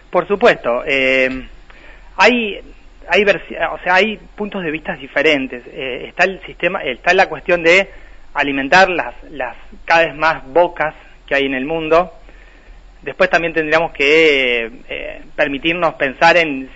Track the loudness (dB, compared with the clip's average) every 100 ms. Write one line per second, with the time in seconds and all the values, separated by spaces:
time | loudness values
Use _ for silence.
0 | -4 -4 -2 2 2 2 -2 -4 -2 0
1 | 2 2 0 -2 -12 -18 -20 -20 -20 -20
2 | -10 2 4 4 -2 -8 -14 -20 -20 -20
3 | -2 2 2 0 -4 -6 -6 -4 0 2
4 | 0 -4 -12 -12 -8 -6 -6 -6 -8 -12
5 | -6 0 2 2 -2 -10 -14 -12 -10 -10
6 | -8 -2 -2 -2 -14 -6 -4 -4 -6 -4
7 | 0 2 2 -2 -2 2 4 4 2 -6
8 | -20 -20 -8 -4 -2 -2 2 4 4 2
9 | -6 -10 -14 -10 -10 -10 -18 -10 0 2
10 | 0 0 -2 -2 0 2 2 0 -6 -6
11 | -18 -20 -4 -2 -2 -4 -4 -6 2 2
12 | 2 -6 -20 -20 -20 -20 -20 -20 -20 -16
13 | -10 -2 2 2 0 -4 0 0 0 -2
14 | 2 4 4 4 0 -2 -4 -10 -14 -12
15 | -12 -14 -10 -4 -2 -2 -4 -2 -2 -2
16 | -4 2 4 4 2 -4 -10